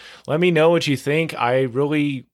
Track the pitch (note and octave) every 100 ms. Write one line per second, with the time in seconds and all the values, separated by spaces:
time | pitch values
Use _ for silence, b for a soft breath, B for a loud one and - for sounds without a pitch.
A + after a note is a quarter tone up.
0 | B B - D3+ F3+ D#3+ D#3+ E3+ D3+ C3
1 | C#3 D3+ D#3+ - A#2+ C3 C3 A#2+ D3 D3+
2 | D3 C3 -